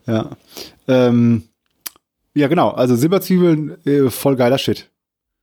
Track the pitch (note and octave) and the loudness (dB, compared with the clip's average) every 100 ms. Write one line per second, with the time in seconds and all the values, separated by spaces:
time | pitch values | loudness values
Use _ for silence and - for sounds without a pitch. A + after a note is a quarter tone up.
0 | - A2 - - _ - - _ - B2+ | -4 -4 -4 -14 _ -20 -20 _ -2 2
1 | B2 A#2+ A#2 A2+ - _ _ _ - _ | 2 2 2 0 -4 _ _ _ -20 _
2 | _ _ _ D3 C#3 D#3+ B2 - B2+ A#2 | _ _ _ -2 0 2 0 0 0 2
3 | D#3 F#3+ F3 F3+ F3 D#3 D3+ - C#3+ C#3+ | 0 -2 0 2 2 0 -4 -8 -2 0
4 | C3 - C#3 B2+ B2 C3 - G2+ - _ | 0 0 -2 0 2 0 -2 -6 -8 _
5 | _ _ _ _ | _ _ _ _